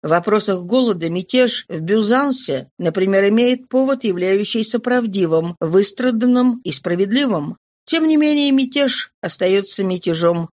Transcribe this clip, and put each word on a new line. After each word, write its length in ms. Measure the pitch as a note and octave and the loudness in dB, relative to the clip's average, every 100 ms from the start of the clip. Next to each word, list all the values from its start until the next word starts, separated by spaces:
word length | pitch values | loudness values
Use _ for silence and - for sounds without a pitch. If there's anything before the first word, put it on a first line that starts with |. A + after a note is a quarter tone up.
В 60 | D#3 | 0
вопросах 520 | E3+ E3+ G#3 G#3 F#3 | 0 2 0 0 -4
голода 480 | F3+ B3 A#3+ F#3 E3 | 0 0 2 -2 -4
мятеж 540 | F3 F#3 B3+ B3 - - | -4 -2 0 0 -2 -8
в 120 | E3 | -8
Бюзансе, 880 | D#3+ G#3+ G#3 B3+ C#4+ C4 - C3+ B2+ - | 0 0 2 2 0 -2 -4 -6 -8 -6
например, 500 | E3+ F#3 F#3+ G3 G3+ | -4 0 2 2 4
имеет 380 | A3 B3 B3+ - | 4 2 0 -2
повод, 360 | B3+ C4+ C4 | 0 0 0
являющийся 720 | A3+ F3+ F#3 G3 G#3 A3+ G#3+ A#3+ | -2 -2 0 0 0 -2 -2 -2
правдивым, 800 | A#3+ B3 A#3 G3 E3+ D#3+ E3 E3+ | 0 -2 0 -2 2 2 0 -6
выстраданным 1000 | E3 F#3 G3+ - B3+ A3+ B3 B3 B3+ A#3+ | 2 2 2 -2 -2 2 2 4 2 0
и 80 | F#3 | -6
справедливым. 880 | - F3 F3 G3 B3 C#4 F3 D3+ E3 _ _ - | -6 -4 -2 0 0 0 -2 -4 -10 _ _ -4
Тем 200 | E4 D#4+ | 0 2
не 100 | D4+ | 2
менее, 360 | D4+ D4 C#4+ | 2 2 2
мятеж 580 | C4+ C4 C#4+ C4+ - - _ | 2 0 0 0 -2 -10 _
остаётся 600 | F3 - F#3 G3 F#3+ - | -10 -2 0 0 -2 -4
мятежом. 680 | F#3+ F#3 F3+ E3 E3+ E3+ E3 | -4 -2 -2 0 0 0 -6